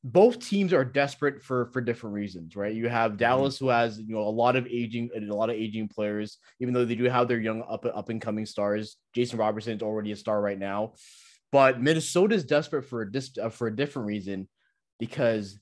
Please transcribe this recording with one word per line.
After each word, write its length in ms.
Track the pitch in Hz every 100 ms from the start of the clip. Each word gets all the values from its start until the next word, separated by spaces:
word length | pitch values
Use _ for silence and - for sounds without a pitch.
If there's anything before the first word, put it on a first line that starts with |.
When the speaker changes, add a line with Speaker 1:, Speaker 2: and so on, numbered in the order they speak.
Speaker 1:
both 360 | 131 117 220 240
teams 320 | - 202 190
are 120 | 170
desperate 580 | 131 135 139 - 147 139
for, 240 | - 127 120
for 140 | 131
different 340 | 120 117 113
reasons, 420 | 104 104 90 82 98
right? 160 | 104
You 140 | 110 117
have 240 | 120 113
Speaker 2:
Mm-hmm. 60 | 104
Speaker 1:
Dallas, 400 | 117 131 139 131
who 100 | 131
has, 300 | 117 117 107
you 140 | 110
know, 80 | 110
a 80 | 107
lot 260 | 110 117 131
of 100 | 123
aging, 440 | 120 120 117 120
a 60 | 113
lot 300 | 104 104 113
of 60 | 113
aging 320 | 110 110 107
players, 500 | - 104 104 107 - _ _
even 120 | 123
though 120 | 123
they 100 | 120 117
do 80 |
have 240 | 123 123 123
their 100 | 117
young 220 | 110 110 -
up, 160 | 110
up 240 | 120 107 104
and 120 | 113
coming 240 | 113 107 107
stars. 500 | - 101 104 107 - _
Jason 240 | 120 123 117
Robertson 380 | 107 107 113 110
is 60 |
already 300 | 107 107 104
a 40 | 104
star 240 | - 107
right 180 | 101 95
now, 360 | 98 101 110 _ - - - _ _
but 280 | 139 135 123
Minnesota 520 | 131 160 - 175 202
is 100 | 214
desperate 400 | 139 147 156 151 127
for 160 | 120
a 100 | 104
dis-, 240 | 123 135 -
uh, 120 | 110
for 160 | - 117
a 100 | 110
different 300 | 143 143 107
reason, 400 | 104 95 98 98 _ _ _ _ _
because 600 | - - 120 110 98 101